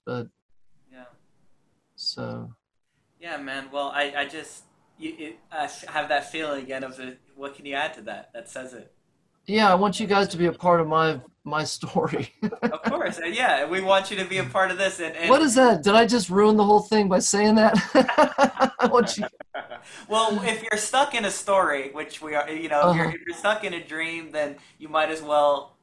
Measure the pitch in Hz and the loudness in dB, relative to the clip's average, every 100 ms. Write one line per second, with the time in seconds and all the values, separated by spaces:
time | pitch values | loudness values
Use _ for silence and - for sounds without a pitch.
0 | - 123 117 _ _ _ - _ _ 131 | -10 -10 -10 _ _ _ -20 _ _ -20
1 | 123 _ _ _ _ _ _ _ _ - | -20 _ _ _ _ _ _ _ _ -12
2 | - - 117 117 117 117 _ _ _ _ | -10 -8 -8 -10 -14 -18 _ _ _ _
3 | _ _ 170 147 135 135 135 143 139 139 | _ _ -12 -10 -10 -10 -8 -6 -4 -4
4 | 143 143 139 156 147 - _ _ _ - | -4 -4 -6 -8 -16 -18 _ _ _ -14
5 | 156 160 151 - _ 160 139 - - 151 | -14 -12 -16 -18 _ -8 -8 -10 -8 -6
6 | 147 143 - 160 151 139 127 131 131 127 | -2 -2 -2 -8 -6 -6 -8 -10 -10 -12
7 | 127 127 _ 135 139 139 143 139 156 - | -16 -16 _ -16 -16 -14 -10 -6 -6 -8
8 | 107 104 - 117 - 131 127 117 - _ | -14 -14 -14 -18 -16 -14 -14 -16 -20 _
9 | _ _ _ _ - 214 208 180 208 - | _ _ _ _ -4 2 4 4 2 0
10 | 202 202 196 170 175 165 175 170 156 160 | 0 2 2 0 -2 0 2 2 2 2
11 | 160 139 - _ - 151 147 - - 175 | 2 -2 -8 _ -8 -4 -4 -6 -6 -2
12 | 156 139 135 _ 214 - - - 220 302 | -2 -4 -8 _ -8 -4 -6 -4 -4 -4
13 | 196 170 165 226 240 139 147 185 190 196 | -4 -6 -6 0 2 2 0 -2 2 2
14 | 196 202 180 190 - 196 185 185 190 185 | 2 -4 -4 -4 -2 0 0 0 -2 -4
15 | 160 156 170 277 302 240 247 180 196 214 | -8 -2 4 4 4 6 6 6 4 6
16 | 226 240 180 190 214 214 202 208 202 214 | 6 2 0 4 6 6 6 4 4 2
17 | 196 185 - 202 214 220 214 208 - 285 | 2 2 2 2 4 6 6 4 2 2
18 | 254 294 294 - 277 - 262 - 240 247 | 4 4 2 4 0 2 -2 0 2 4
19 | 208 - - - - 139 - - - - | 2 -2 -8 -10 -16 -14 -14 -16 -18 -18
20 | - 220 226 208 220 214 220 208 - 262 | -4 0 0 0 -2 -4 -4 -4 0 0
21 | 285 240 202 - - 196 165 143 139 147 | 2 0 -4 -4 0 2 2 0 -6 -10
22 | 151 - 156 147 143 160 160 147 175 165 | -12 -12 -6 -4 -2 -4 -2 2 4 4
23 | 160 165 170 165 202 214 196 170 147 156 | 0 -6 -12 -4 -2 -2 -4 -10 -10 -8
24 | 165 165 156 151 143 139 - _ 156 156 | -6 -8 -8 -6 -6 -8 -20 _ -6 -2
25 | 156 156 151 147 147 139 - _ | -2 -2 -2 2 4 2 -4 _